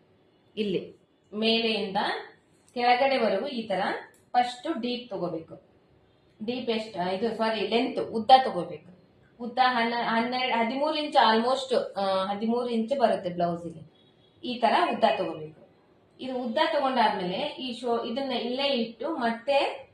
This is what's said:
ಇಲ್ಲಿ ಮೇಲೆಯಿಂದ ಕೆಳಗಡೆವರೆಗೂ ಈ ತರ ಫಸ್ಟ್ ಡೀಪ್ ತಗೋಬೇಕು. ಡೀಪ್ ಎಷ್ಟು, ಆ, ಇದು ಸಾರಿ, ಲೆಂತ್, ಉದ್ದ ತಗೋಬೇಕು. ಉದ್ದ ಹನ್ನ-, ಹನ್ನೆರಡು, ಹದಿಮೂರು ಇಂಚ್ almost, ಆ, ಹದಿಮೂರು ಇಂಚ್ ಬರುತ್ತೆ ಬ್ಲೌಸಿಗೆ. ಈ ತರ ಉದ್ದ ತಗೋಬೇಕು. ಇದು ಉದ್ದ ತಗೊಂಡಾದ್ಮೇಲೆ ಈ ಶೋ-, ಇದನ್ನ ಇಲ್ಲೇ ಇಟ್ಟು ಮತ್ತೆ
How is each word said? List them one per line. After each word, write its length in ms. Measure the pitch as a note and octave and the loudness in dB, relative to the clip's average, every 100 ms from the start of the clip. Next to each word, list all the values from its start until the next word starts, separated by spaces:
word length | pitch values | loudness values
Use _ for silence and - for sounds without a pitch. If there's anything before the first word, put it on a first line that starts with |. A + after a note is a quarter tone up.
| _ _ _ _ _ G3+ | _ _ _ _ _ -6
ಇಲ್ಲಿ 400 | G#3 E3 - - _ _ _ | -2 -2 -4 -18 _ _ _
ಮೇಲೆಯಿಂದ 640 | G3+ A3 A3+ A3+ G#3 G3+ F#3+ C4+ A4+ - - _ _ _ | -2 2 2 2 0 -2 -2 -2 -4 -8 -20 _ _ _
ಕೆಳಗಡೆವರೆಗೂ 720 | B3 A#3+ B3 C4+ C4 A3 G3 B3 | 0 4 6 4 4 2 2 -2
ಈ 220 | B3 A3 | -6 -2
ತರ 120 | F#3 G#3+ A#4 - _ _ | -2 0 -4 -8 _ _
ಫಸ್ಟ್ 480 | B3 B3 - D#4 C4+ | 0 0 -2 -6 -4
ಡೀಪ್ 300 | A#3+ A#3+ - | -2 -4 -6
ತಗೋಬೇಕು. 440 | F#3 E3+ D#3+ E3 - _ _ _ _ _ _ _ _ | -6 -4 -6 -10 -20 _ _ _ _ _ _ _ _
ಡೀಪ್ 260 | A3 B3+ B3 | -6 -4 -2
ಎಷ್ಟು, 300 | A3 - F3+ | -4 -4 -4
ಆ, 100 | F3+ | -2
ಇದು 260 | F#3+ A3+ - | 0 -2 0
ಸಾರಿ, 320 | A3 A3 F#3+ | 0 0 0
ಲೆಂತ್, 300 | A3+ B3+ - | 0 0 -2
ಉದ್ದ 320 | - A3 G#3+ C4 | -4 -4 8 8
ತಗೋಬೇಕು. 540 | A3+ F3+ D#3+ - - - _ _ _ _ | 8 -2 -6 -10 -16 -20 _ _ _ _
ಉದ್ದ 180 | A#3 B3 | -8 0
ಹನ್ನ-, 300 | B3+ A#3+ A#3 | 2 2 0
ಹನ್ನೆರಡು, 640 | A#3+ A3+ A3+ A#3+ B3+ B3+ A#3 | 0 0 0 0 -2 -2 0
ಹದಿಮೂರು 360 | A3+ C4+ D4 | 0 0 -2
ಇಂಚ್ 220 | D#4 D4 C#4+ | -2 2 4
almost, 800 | A3+ A3 A#3+ C4 - A#3 - - | 6 4 2 0 0 -2 -2 -4
ಆ, 280 | G3 F#3+ | -2 0
ಹದಿಮೂರು 440 | F#3+ G3+ A3 A#3+ B3 | -2 -2 -2 0 0
ಇಂಚ್ 300 | A#3 A3+ C4+ | -2 -2 2
ಬರುತ್ತೆ 300 | A3+ - F3+ | 2 2 -2
ಬ್ಲೌಸಿಗೆ. 680 | F3 F3 E3+ E3+ - - _ _ _ _ _ | -2 -2 -2 -8 -14 -18 _ _ _ _ _
ಈ 160 | B3 A#3 | -8 0
ತರ 120 | A3 C#4+ E4+ | 2 4 2
ಉದ್ದ 100 | G#3+ A3 - | 2 2 2
ತಗೋಬೇಕು. 500 | E3+ D#3 D#3 - - _ _ _ _ _ | -2 -6 -12 -16 -20 _ _ _ _ _
ಇದು 220 | C4 B3+ | -8 -6
ಉದ್ದ 160 | B3 B3+ E4 | -4 0 2
ತಗೊಂಡಾದ್ಮೇಲೆ 640 | D4+ C4+ A#3+ G#3 F#3+ F3+ G3 | 2 0 2 2 2 -4 -4
ಈ 440 | D4 - C4 A3+ | -6 -6 -10 -6
ಶೋ-, 320 | B3 A#3 A#3+ | -2 -2 -2
ಇದನ್ನ 200 | A#3+ C4+ | -4 -4
ಇಲ್ಲೇ 340 | A#3+ A3+ B3+ C#4+ | -4 -4 -2 0
ಇಟ್ಟು 500 | B3+ A3 - C#4+ D4+ | 0 -2 -4 -6 -2
ಮತ್ತೆ 760 | A#3 A3 - C#4 E4+ - - | -2 -2 0 2 2 -4 -14